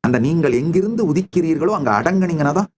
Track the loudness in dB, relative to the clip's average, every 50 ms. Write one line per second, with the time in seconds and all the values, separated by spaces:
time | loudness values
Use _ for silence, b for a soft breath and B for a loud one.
0 | 0 2 0 2 2 2 0 2 2 2 2 0 0 0 0 0 0 0 0 0
1 | 0 0 0 0 -2 -2 -2 -2 0 0 0 0 0 -2 -2 0 0 0 0 0
2 | 0 0 0 0 0 0 0 0 0 0 0 0 -2 -4 _